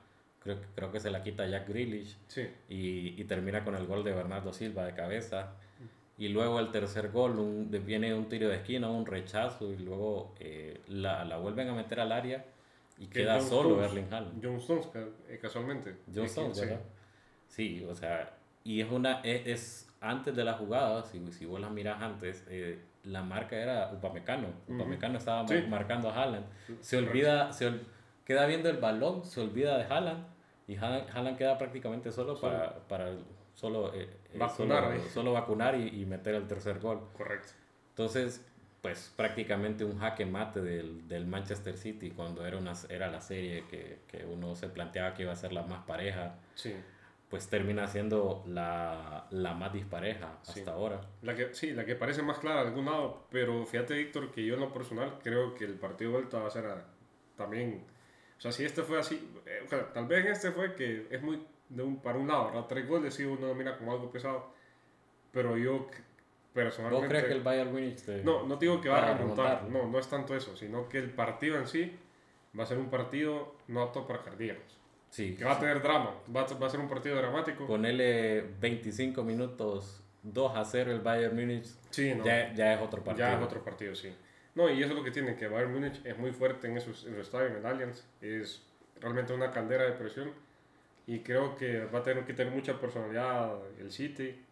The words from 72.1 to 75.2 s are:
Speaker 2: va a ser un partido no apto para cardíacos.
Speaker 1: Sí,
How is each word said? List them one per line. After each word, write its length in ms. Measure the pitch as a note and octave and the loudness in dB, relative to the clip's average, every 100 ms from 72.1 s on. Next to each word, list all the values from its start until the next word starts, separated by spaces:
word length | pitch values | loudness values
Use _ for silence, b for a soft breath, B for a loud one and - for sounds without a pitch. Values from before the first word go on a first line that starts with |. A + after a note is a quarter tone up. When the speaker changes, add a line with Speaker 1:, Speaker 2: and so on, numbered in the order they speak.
| B B B B G#2+ | B B B B -6
Speaker 2:
va 60 | |
a 40 | A#2 | -2
ser 100 | B2+ | -2
un 120 | C3 | 0
partido 640 | B2+ B2 C#3+ D3+ D3 C#3+ - - | -2 0 0 0 0 -4 -12 -4
no 140 | A#2+ | 0
apto 240 | B2 C#3 C3+ | 0 -2 -4
para 140 | A#2+ | -6
cardíacos. 580 | - G2 A2+ F2+ - - - - _ | -8 -6 -4 -4 -12 -20 -20 -20 _
Speaker 1:
Sí, 260 | - | -4